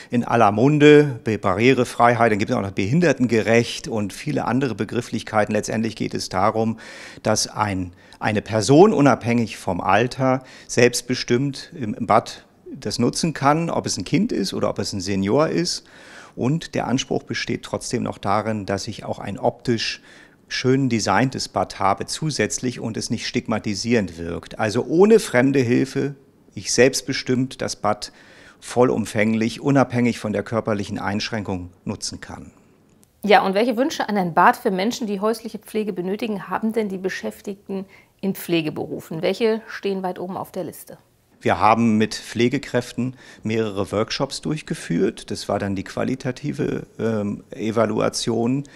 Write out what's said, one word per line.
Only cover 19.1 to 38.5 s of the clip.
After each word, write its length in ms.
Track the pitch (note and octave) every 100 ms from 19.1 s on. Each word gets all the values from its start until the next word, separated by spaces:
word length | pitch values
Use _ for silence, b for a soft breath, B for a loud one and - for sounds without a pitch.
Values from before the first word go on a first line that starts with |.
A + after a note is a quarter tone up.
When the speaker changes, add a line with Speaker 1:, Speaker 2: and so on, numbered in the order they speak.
| -
Speaker 1:
ein 200 | G#2 G2
optisch 640 | B2 - - A2+ - - B B B B _
schön 380 | - B2+ C3+ C3
designtes 580 | A2+ G2+ G2 C3 A2+ -
Bad 300 | G2+ F#2+ -
habe 300 | G2 G2 G2+
zusätzlich 720 | - D#3 C3+ G#2 - B2+ B2
und 180 | B2 A2
es 140 | -
nicht 160 | A2+ -
stigmatisierend 880 | C#3+ - G#2+ A2 F#2+ A#2 A#2+ F2 E2
wirkt. 400 | E2+ E2 - -
Also 260 | A2 A#2
ohne 360 | - E3 G#3 A3
fremde 400 | - B2 C3+ C3+
Hilfe, 560 | A#2+ C3 C3 C3+ C3+ C#3 _ _ _ G#2
ich 180 | -
selbstbestimmt 880 | - C3 C3+ - C3 - B2+ C3 -
das 140 | G#2+ -
Bad 360 | G#2 G#2+ - B B B B B
vollumfänglich, 1040 | - A#2+ B2+ A#2+ G2+ A2 A2 A2 A2+ -
unabhängig 560 | C#3 C#3 B2 B2 A#2+ -
von 160 | A2
der 80 | G2+
körperlichen 560 | G2 A2+ A2 G#2 G2 G#2
Einschränkung 720 | G2 G#2 - A2 G2+ F#2 F2 - -
nutzen 340 | F#2+ - -
kann. 300 | - D#2 - - _ _ _ _ _ _
Speaker 2:
Ja, 220 | G3+ F#3+ F#3+
und 80 |
welche 240 | F#3+ A#3+ A3+
Wünsche 320 | D4+ - -
an 80 | G#3
ein 160 | F3
Bad 240 | E3+ G#3+ A#3+
für 140 | A3
Menschen, 340 | F#3 G#3 - G#3
die 140 | G3
häusliche 400 | G#3+ A3+ A3 G#3
Pflege 340 | - A3 G#3+
benötigen, 560 | F3+ F3+ G#3 A#3 G3 E3+
haben 240 | - A3
denn 160 | A3+ G#3
die 80 | F#3+
Beschäftigten 880 | F#3 - G#3+ - G#3 G3 - F#3+ F#3+ b b b
in 140 | G3
Pflegeberufen? 880 | - -